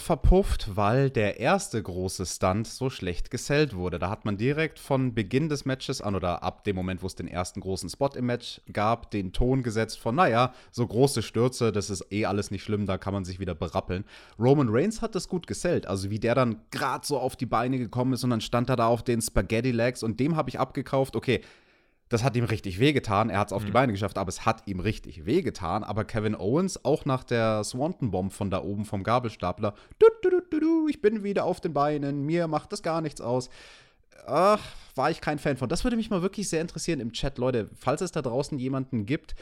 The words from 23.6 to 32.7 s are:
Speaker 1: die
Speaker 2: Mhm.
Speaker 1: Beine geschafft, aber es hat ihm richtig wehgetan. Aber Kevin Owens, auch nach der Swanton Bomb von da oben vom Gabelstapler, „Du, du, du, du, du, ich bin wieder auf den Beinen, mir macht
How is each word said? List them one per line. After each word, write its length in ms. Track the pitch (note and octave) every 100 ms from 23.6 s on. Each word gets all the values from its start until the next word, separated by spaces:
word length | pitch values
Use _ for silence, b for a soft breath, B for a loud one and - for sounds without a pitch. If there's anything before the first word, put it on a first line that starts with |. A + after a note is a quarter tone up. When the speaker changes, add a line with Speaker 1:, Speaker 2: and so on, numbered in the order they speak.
Speaker 1:
die 80 | G#2
Speaker 2:
Mhm. 20 |
Speaker 1:
Beine 180 | A2+ C3+
geschafft, 280 | G2 G#2 G2
aber 100 | F#2+
es 160 | - A#2
hat 220 | - -
ihm 120 | F2+
richtig 460 | G2 - - D#2+ D#2+
wehgetan. 580 | E3+ B2+ - E2 G#2
Aber 220 | - G2+ G#2
Kevin 300 | A2+ G#2+ G#2+
Owens, 500 | F#2 D3 F#3+ - B2+
auch 200 | D3 D3
nach 180 | C3
der 400 | - A#2 A2+ G#2+
Swanton 480 | G#2 B2+ D#3 - A#2
Bomb 200 | F#2 F#2+
von 200 | - G2+
da 100 | F#2
oben 240 | F2 G2+ G2+
vom 160 | G2+
Gabelstapler, 680 | F#2+ B2 A#2 - F2+ F2+ G#2+ B B -
„Du, 80 | A4 A4
du, 80 | F#4
du, 120 | F4+ F4+
du, 80 | D#4
du, 280 | D#4 E4 D#4
ich 140 | -
bin 220 | G#3 A3
wieder 220 | G3+ G3 C3+
auf 160 | A3+
den 120 | F3
Beinen, 480 | C#3+ D3 D3+ C#3+ C#3+
mir 260 | C#3+ E3+ E3
macht 240 | D3+ -